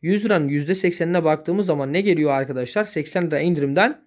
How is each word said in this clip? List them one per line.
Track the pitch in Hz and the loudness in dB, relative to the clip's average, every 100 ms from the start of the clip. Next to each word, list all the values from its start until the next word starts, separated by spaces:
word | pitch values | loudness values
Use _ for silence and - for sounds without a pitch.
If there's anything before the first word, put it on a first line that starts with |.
Yüz | 160 202 214 | 2 0 2
liranın | 190 147 | 2 2
yüzde | 147 143 185 | -2 -2 0
seksenine | 214 175 170 175 | 0 0 0 2
baktığımız | 160 156 156 185 185 | 2 0 0 -2 0
zaman | 147 135 | -2 0
ne | 160 | 0
geliyor | 202 156 151 | 2 2 2
arkadaşlar? | 135 135 127 123 208 | 0 -2 -4 -4 -4
Seksen | 208 165 147 185 170 | -2 -4 -4 -4 -2
lira | 151 | 0
indirimden | 165 165 139 143 226 302 | 0 0 0 2 2 0